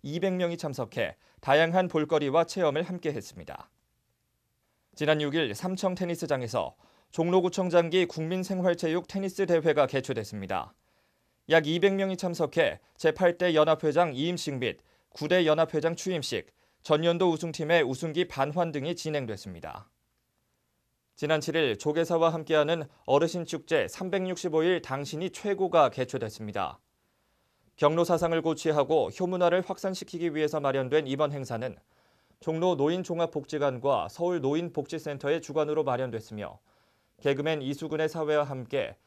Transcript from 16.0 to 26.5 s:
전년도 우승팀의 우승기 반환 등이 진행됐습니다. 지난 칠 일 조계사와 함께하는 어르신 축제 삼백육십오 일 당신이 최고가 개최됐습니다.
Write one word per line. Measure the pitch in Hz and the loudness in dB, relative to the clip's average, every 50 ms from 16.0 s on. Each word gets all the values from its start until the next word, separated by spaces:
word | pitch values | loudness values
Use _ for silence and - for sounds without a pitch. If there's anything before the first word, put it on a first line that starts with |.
| - 185 185 156 131 - 123 98 - - _ _ _ _ _ _ | -4 -4 -4 -4 -4 -4 -4 -6 -6 -8 _ _ _ _ _ _
전년도 | - - 156 151 165 170 170 170 185 180 | 0 2 2 4 4 2 4 4 4 2
우승팀의 | 165 156 170 165 147 - 160 151 170 170 147 | 2 0 -2 -6 -6 -4 0 2 4 4 4
우승기 | 123 131 131 170 165 147 165 180 175 | 2 -2 -4 -6 -4 -2 -2 -4 -2
반환 | - 135 135 147 147 180 175 170 | -2 -2 -2 0 0 -2 -2 -2
등이 | 143 147 131 160 175 | -2 -4 -4 -4 -6
진행됐습니다. | - - 156 151 147 131 110 107 95 - 98 87 82 73 78 - - 104 _ _ _ _ _ _ _ _ _ _ _ _ _ _ _ _ _ _ _ _ _ _ _ _ _ _ | -6 -4 -4 -4 -2 -4 -4 -8 -10 -10 -14 -14 -12 -12 -14 -14 -14 -18 _ _ _ _ _ _ _ _ _ _ _ _ _ _ _ _ _ _ _ _ _ _ _ _ _ _
지난 | - 147 147 160 151 | -6 -2 0 0 0
칠 | 147 - 147 | 0 -2 0
일 | 165 156 127 107 | 2 2 2 0
조계사와 | - - 147 151 165 165 165 175 165 165 165 | -2 -2 -2 0 0 0 0 2 4 4 2
함께하는 | 160 160 156 143 160 151 147 151 170 165 147 - _ _ _ | 2 0 -2 2 2 2 4 2 0 -2 -4 -8 _ _ _
어르신 | - 131 143 165 170 175 180 165 | 2 4 4 4 2 0 -4 -6
축제 | - - 151 - - 165 147 101 - | -6 -6 -8 -4 0 0 0 0 -2
삼백육십오 | - - 185 185 180 196 185 185 180 170 - 175 151 160 156 | -4 -8 -6 -4 -2 -2 -2 -2 -4 -4 -4 0 0 2 2
일 | 175 185 165 | 2 2 0
당신이 | - - 135 139 143 139 - 151 180 180 | -2 -4 -6 -6 -6 -8 -6 -6 -6 -8
최고가 | - - - 208 196 190 190 175 170 165 143 123 | -8 -6 -4 -4 -2 0 0 4 6 6 6 6
개최됐습니다. | - - 127 123 - 123 117 107 - - 110 107 | 4 0 -4 -4 -4 -4 -6 -6 -8 -10 -10 -8